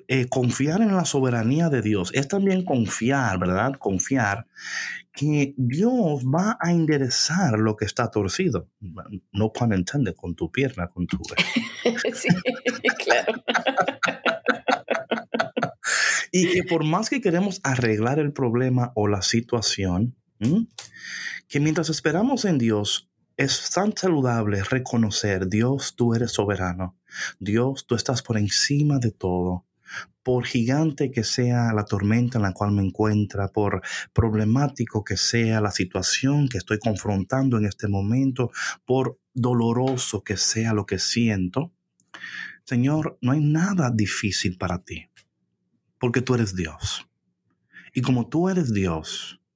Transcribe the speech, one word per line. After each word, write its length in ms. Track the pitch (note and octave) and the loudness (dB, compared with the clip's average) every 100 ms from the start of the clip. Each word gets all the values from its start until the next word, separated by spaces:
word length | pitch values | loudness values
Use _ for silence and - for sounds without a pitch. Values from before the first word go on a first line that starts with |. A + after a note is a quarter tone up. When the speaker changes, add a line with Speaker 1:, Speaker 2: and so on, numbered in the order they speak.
| - | -2
Speaker 1:
eh, 200 | C3 B2 | 0 2
confiar 520 | C3+ B2 A2+ C#3 F3+ | 2 0 2 0 2
en 140 | A3+ F#3+ | 2 2
la 100 | E3 | 2
soberanía 640 | C#3+ C3 A#2+ A2+ D3 E3+ | 2 2 2 2 2 2
de 120 | C#3 | 2
Dios 300 | G#2+ G#2 F2 | 2 0 0
es 140 | - D3 | -2 -2
también 360 | G3 G3 F#3 F3+ | 0 2 0 0
confiar, 760 | C3+ G#2 - A#2 C#3 A#2+ F#2 | 0 0 0 0 2 0 0
¿verdad? 340 | F2+ F#2 B2 C#3 | 0 2 0 -2
Confiar 680 | G#2 F#2+ - C3+ G#2 G#2 - - - - - - - | -2 -2 0 0 0 -2 -8 -16 -10 -8 -8 -10 -14
que 420 | - D3 D3+ C#3 C#3 | -4 0 2 0 0
Dios 640 | B2 C#3 A3 B3+ F3+ C#3+ | -2 2 2 2 2 0
va 340 | B2+ D#3 G3+ - | 0 2 2 0
a 120 | E3 | 2
enderezar 840 | F3 D#3 D3+ C3 - - E3 F3 G#2+ | 2 4 2 2 0 0 2 2 4
lo 160 | A2 G#2+ | 2 0
que 100 | G2+ | -2
está 240 | - A#2 | -2 -2
torcido. 580 | G#2+ G2 - F#3 F#2+ - _ G2 E2 - F2 - | 0 0 0 0 -2 -6 _ -14 -14 -12 -14 -8
No 200 | - A2 | -2 -2
pun 220 | - A#2+ | 2 2
intended, 420 | G2 F2+ C#3+ A2+ - | 2 0 0 -2 -4
con 200 | F2 E2+ | -10 -6
tu 160 | E2 | -4
pierna, 360 | - C3+ C3 E2+ | -2 -2 -2 -8
con 200 | - F2 | -4 -4
tu 100 | F#3+ | -4
Speaker 2:
<laughs> 960 | - - - - A3+ - B3 A#3 - | -4 -4 -2 -2 -4 -4 -2 -2 -4
Sí, 160 | A3+ - F3+ - B3 - - - - | -2 0 0 0 -4 -4 -2 -2 -2
claro. 400 | - A#3+ - A#3 - - - - F#3+ - - - - - - - - D#3+ - - - A3+ - - - - - - - - - - - | 0 0 0 -4 -2 -2 0 0 -2 0 -4 -2 -4 -2 -2 -2 -2 -2 -2 -6 -2 -6 -4 -4 -4 -4 -6 -6 -2 0 2 0 0
Speaker 1:
Y 180 | F3+ F3+ | 2 2
que 120 | F3+ | 2
por 200 | - E3 | 0 0
más 260 | D3+ E3+ A3+ | 2 2 0
que 120 | C#4 | 0
queremos 380 | G3+ E3+ G3+ F3+ | 2 2 0 -2
arreglar 560 | C#3+ B2+ A#2+ G#2+ A#2 C#3+ | 0 2 2 2 2 2
el 140 | D3 | 0
problema 580 | C#3+ B2+ A#2+ B2+ B2+ B2 - | 0 0 2 2 2 0 0
o 120 | G#2 | 0
la 140 | G2+ | 2
situación, 920 | - A#2 A#2 A#2+ G#2 - F#2+ F2 A#2 - _ _ | 0 0 0 -2 0 0 0 0 -2 -4 _ _
¿m? 280 | A#2+ F#3+ A3+ - - - - - - - - | 0 0 -2 -8 -14 -16 -14 -12 -12 -12 -6
Que 120 | C#3+ | 0
mientras 300 | D3+ D#3 D#3+ | 2 2 0
esperamos 560 | D#3 D3+ D#3+ A#3+ C4+ G#3 | 0 0 2 2 2 2
en 120 | D3 | 2
Dios, 520 | A#2 G#2 G#2 - - _ _ - | 2 2 0 -2 -6 _ _ -2
es 320 | C#3 - - | 0 0 0
tan 240 | - G#3 G#3 | 0 0 0
saludable 680 | F#3+ D#3+ B2+ A#2 G#2 G2+ | 2 2 2 2 2 0
reconocer, 840 | G2+ B2+ B2+ A#2+ A2 - G#2 F#2+ F#2+ | 0 -2 0 0 2 0 0 0 2
"Dios, 480 | G#2 A#2+ C#3 - - | 2 2 0 -4 0
tú 180 | A#2+ A2+ | 2 2
eres 160 | A#2 | 0
soberano. 680 | - G2+ F#2+ F2+ F2 F#2 - _ - - - | 0 0 0 -2 -4 -6 -8 _ -10 -10 -8
Dios, 460 | G2 A2 B2+ C3+ - | -2 0 0 -2 -2
tú 80 | A2+ | -2
estás 260 | - B2+ | 0 -4
por 160 | - A2 | -2 -2
encima 640 | G2+ - - C#3+ D3 C#3 | 0 0 2 2 2 2
de 120 | A#2+ | 0
todo. 540 | - F#2 F2+ F2+ F2+ - _ - - - _ | -2 -2 0 0 -2 -6 _ -16 -14 -16 _
Por 220 | - B2 A#2+ | -2 0 0
gigante 680 | B2 A2+ C#3+ D#3+ C#3 C#3 | 0 2 2 0 0 -2
que 120 | B2 | -2
sea 480 | A2 - B2 A#2+ A#2 | -2 0 2 2 2
la 120 | G#2+ G2+ | 0 0
tormenta 540 | G2+ G2+ A2+ A#2+ A#2+ | 0 2 2 2 0
en 40 | |
la 80 | G2+ | 0
cual 180 | F#2 G#2 | 0 0
me 120 | G2+ | 2
encuentra, 640 | G2 - G#2+ G#2 G#2 G2+ G2 | 0 0 2 2 0 -2 -2
por 320 | - G2+ G2 - - - | 0 0 -2 -4 -10 -2
problemático 920 | - A2+ G#2+ G#2+ B2 D3 - A#2 G#2+ | 0 2 2 2 2 2 -2 -4 -4
que 120 | G#2 F#2 | -4 -2
sea 460 | - A#2 A2+ A2 | 0 2 2 2
la 100 | G#2 | 0
situación 800 | - F2+ F#2+ F#2 - C3 C#3+ C#3 | -2 -2 -2 0 0 2 2 2
que 80 | F#2+ | -2
estoy 220 | - G#2+ | -2 -2
confrontando 800 | A2+ G2+ G#2 G2 F#2+ C3 C3+ A#2 | 0 -2 0 -2 0 0 2 2
en 80 | G#2 | 0
este 220 | - G#2 | -2 -2
momento, 640 | G2 G2+ B2 C3+ C3 A#2+ - - - - | -2 0 2 0 0 -2 -4 -8 -8 0
por 340 | C3 C3 - _ | 0 0 -4 _
doloroso 880 | - A#2+ B2 A#2 A#2+ C3 B2+ - G#2 | -2 0 2 2 2 0 0 -4 -6
que 120 | - G2 | -4 -2
sea 380 | - A2 A2+ | 0 0 0
lo 120 | G#2+ G2 | 0 -2
que 140 | F#2+ | -4
siento, 720 | - A#2+ A#2 G2+ F2+ B2+ E3+ - _ _ _ - - - - - - | -2 0 2 2 0 -2 -4 -10 _ _ _ -20 -16 -14 -14 -16 -4
Señor, 520 | B2 C3 D#3 D3+ - | 0 2 0 -2 -2
no 100 | B2 | 0
hay 80 | C#3+ | 2
nada 520 | D3 D3+ F#3 F#3 B2+ | 2 2 2 2 2
difícil 640 | A2+ G2+ - G#2 - F#2+ F2+ | 2 0 -2 -2 -2 -2 -2
para 260 | F2+ F2+ | -4 -4
ti, 260 | - E2 - _ _ _ _ _ _ _ _ _ | -6 -12 -14 _ _ _ _ _ _ _ _ _
porque 220 | B2 B2 | -2 0
tú 140 | B2+ B2 | 2 2
eres 180 | G#2+ F#2 | 0 -2
Dios. 520 | E2 D2+ - - - _ _ _ _ _ _ - - | -6 -8 -8 -8 -10 _ _ _ _ _ _ -20 -8
Y 80 | - | -2
como 260 | B2 B2+ A2+ | 0 0 0
tú 220 | D#3 F3+ | 0 2
eres 240 | F#3 C#3 | 2 0
Dios, 680 | G2+ F#2+ D#2+ D#2 - - - _ | 0 0 -2 -6 -10 -12 -18 _